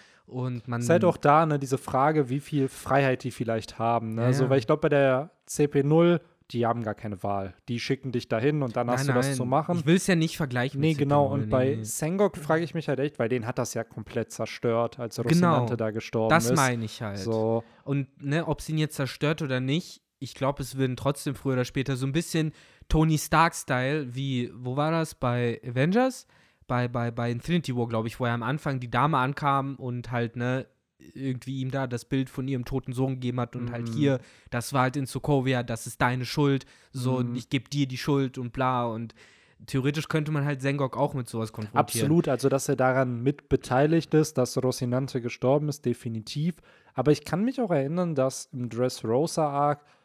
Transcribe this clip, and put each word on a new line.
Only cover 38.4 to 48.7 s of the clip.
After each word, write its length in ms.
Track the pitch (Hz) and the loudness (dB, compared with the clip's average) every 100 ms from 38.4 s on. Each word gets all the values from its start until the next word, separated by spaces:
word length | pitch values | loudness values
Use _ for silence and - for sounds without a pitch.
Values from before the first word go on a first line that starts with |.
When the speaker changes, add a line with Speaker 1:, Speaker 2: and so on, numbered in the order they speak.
| 120 | -8
Speaker 1:
bla 320 | 131 127 123 120 | -2 0 0 -2
und 280 | 110 113 - - _ _ _ - | -4 -8 -12 -20 _ _ _ -4
theoretisch 420 | 135 139 151 - | 0 0 -2 -2
könnte 240 | 156 151 | -2 0
man 140 | 151 143 | -2 -2
halt 160 | 135 | -2
Sengok 340 | 139 139 131 113 | -2 0 -2 0
auch 180 | 143 | -2
mit 140 | 143 120 | -2 -4
sowas 240 | 113 110 | -4 -6
konfrontieren. 260 | - 104 135 | -6 -8 -8
Speaker 2:
Absolut, 500 | 123 117 139 165 156 | -6 -2 2 2 2
also 180 | 123 135 | 0 2
dass 220 | 139 - | 0 0
er 80 | 127 | 2
daran 440 | 131 127 127 117 | 2 2 0 0
mit 280 | 131 143 _ | -2 -2 _
beteiligt 640 | 135 - 127 151 165 - | -2 2 2 4 2 4
ist, 240 | 156 151 - | 2 2 0
dass 200 | 123 143 | 0 0
Rocinante 580 | 127 - 123 127 135 127 | -2 -2 -2 -2 -2 -4
gestorben 480 | 117 - 127 147 147 | -6 0 2 2 2
ist, 180 | - 123 | -2 -2
definitiv. 720 | 120 120 113 - 147 165 - _ _ _ | -2 -6 -8 -6 -2 -2 -4 _ _ _
Aber 180 | - 127 | 0 2
ich 140 | 143 - | 2 0
kann 180 | 165 | -2
mich 160 | 233 262 | -2 -2
auch 120 | 214 | 0
erinnern, 440 | 151 135 175 175 139 | 0 0 -2 0 0
dass 300 | 131 - - | 0 -2 -10
im 160 | 131 | -8
Dressrosa-Arc 1120 | 120 | -6